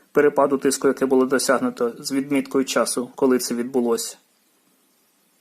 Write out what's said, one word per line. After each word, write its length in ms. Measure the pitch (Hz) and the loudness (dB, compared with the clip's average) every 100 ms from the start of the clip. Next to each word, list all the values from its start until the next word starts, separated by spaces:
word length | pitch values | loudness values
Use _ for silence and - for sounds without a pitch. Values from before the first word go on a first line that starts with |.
| _ | _
перепаду 460 | 147 147 143 139 135 | 2 4 4 2 2
тиску, 300 | 139 127 139 | 0 0 0
яке 180 | 127 131 | 0 2
було 200 | 131 131 | 2 2
досягнуто 680 | 131 - 123 127 120 120 - | 0 2 0 0 -2 -4 -4
з 140 | 143 | -6
відміткою 520 | 135 139 139 131 135 | -4 -2 -2 0 -2
часу, 460 | 131 127 113 - 123 | 0 0 -2 -2 -6
коли 240 | - 135 123 | 0 2 2
це 160 | - | 0
відбулося. 640 | 120 123 135 120 113 - - _ _ _ _ _ _ _ _ _ _ _ _ | -6 -2 -2 0 -2 -4 -14 _ _ _ _ _ _ _ _ _ _ _ _